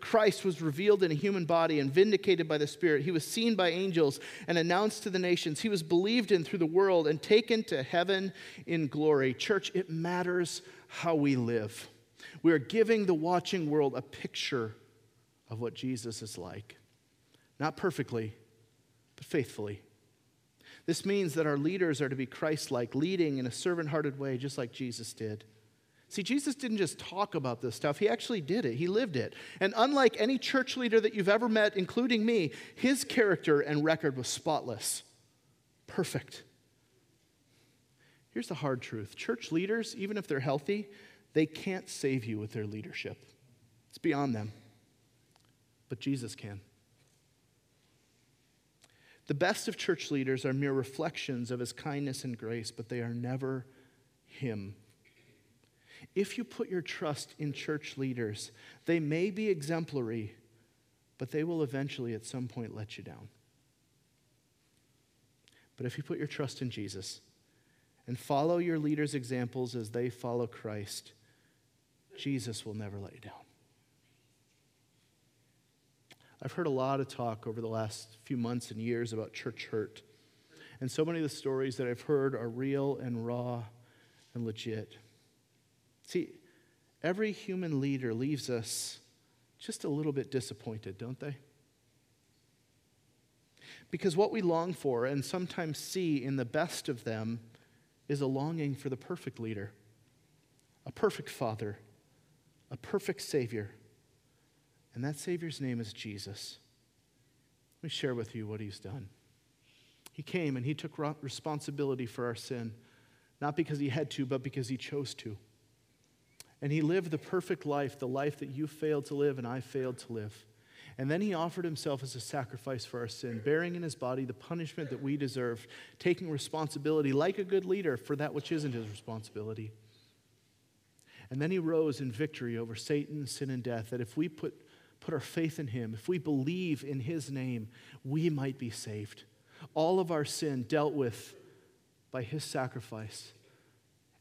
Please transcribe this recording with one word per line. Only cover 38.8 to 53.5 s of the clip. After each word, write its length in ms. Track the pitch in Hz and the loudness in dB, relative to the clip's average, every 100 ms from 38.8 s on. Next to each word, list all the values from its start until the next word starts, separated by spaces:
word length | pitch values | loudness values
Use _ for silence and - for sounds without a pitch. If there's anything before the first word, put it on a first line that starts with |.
truth. 340 | - 113 98 - | -2 -8 -8 -6
Church 360 | - 233 - | -4 -4 0
leaders, 420 | 165 196 226 220 - | 0 2 0 -2 -4
even 220 | 196 208 | -4 -4
if 80 | 185 | -2
they're 140 | 139 | 0
healthy, 480 | 131 135 - 202 202 - - - _ | 2 0 2 -2 -2 -12 -20 -20 _
they 140 | 156 156 | 2 2
can't 420 | - - 190 - | 2 -4 -4 -6
save 360 | - 143 131 | -4 0 0
you 140 | 110 107 | -2 -4
with 140 | 104 | -4
their 140 | 117 104 | -6 -6
leadership. 500 | 107 175 - - - - _ _ _ _ _ _ | -6 -8 -8 -8 -10 -16 _ _ _ _ _ _
It's 100 | - | -2
beyond 360 | 170 143 143 | 0 2 2
them. 180 | 113 107 - - - _ _ _ _ _ _ _ _ _ _ _ | 0 -4 -10 -20 -20 _ _ _ _ _ _ _ _ _ _ _
But 120 | 127 | -6
Jesus 340 | - 139 117 | -2 -2 -4
can. 260 | 104 107 98 - _ _ _ _ _ _ _ _ _ _ _ _ _ _ _ _ _ _ _ _ _ - _ - - - | -8 -10 -12 -14 _ _ _ _ _ _ _ _ _ _ _ _ _ _ _ _ _ _ _ _ _ -20 _ -20 -10 -4
The 60 | |
best 320 | 143 180 214 - | 2 2 2 -2
of 120 | 202 | -2
church 320 | - 170 - | 0 0 0
leaders 340 | 143 131 131 | 0 2 2
are 80 | 135 | 0
mere 200 | 131 143 | 2 2
reflections 800 | 135 131 - 160 - - 127 120 | 2 0 -2 -4 -4 -4 -4 -4
of 100 | 123 | -4
his 120 | 123 | -4
kindness 520 | - - 143 143 131 | -6 -6 -2 -2 -4
and 120 | 131 117 | -6 -6
grace, 340 | 110 117 107 | -6 -6 -6
but 200 | - 113 | -10 -6
they 100 | 123 | -4
are 140 | 117 | -2
never 500 | 117 123 131 131 | -2 -2 -2 -2